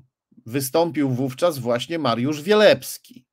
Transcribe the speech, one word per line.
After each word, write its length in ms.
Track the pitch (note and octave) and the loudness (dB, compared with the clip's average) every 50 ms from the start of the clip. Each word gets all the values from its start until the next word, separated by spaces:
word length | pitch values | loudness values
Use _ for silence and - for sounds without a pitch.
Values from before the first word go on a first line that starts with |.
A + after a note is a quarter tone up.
| - _ _ _ _ _ _ _ - | -20 _ _ _ _ _ _ _ -12
wystąpił 640 | A2 A#2 C#3 C3 C3 - D#3+ E3+ E3+ C3 D3+ C#3+ C3+ | -8 -6 -6 -4 -2 0 0 0 0 0 -2 -2 0
wówczas 500 | B2+ A#2+ C3+ C3 C3 - F3 F3 D3+ C3+ | 0 -2 -2 -4 -2 -2 -2 -2 -2 -2
właśnie 400 | A2+ A#2+ A#2+ C#3+ - - E3+ E3 | -2 -2 -2 -2 -4 -6 -6 -2
Mariusz 420 | D3 B2 A2+ A#2 B2 D3 D#3 D3 | -2 0 0 0 0 -2 -4 -2
Wielepski, 840 | D3 G3 G#3 G#3+ G#3+ F3 C3+ B2+ B2+ - - - _ - - - _ _ | 0 2 4 6 6 6 6 4 0 -8 -14 -14 _ -20 -20 -20 _ _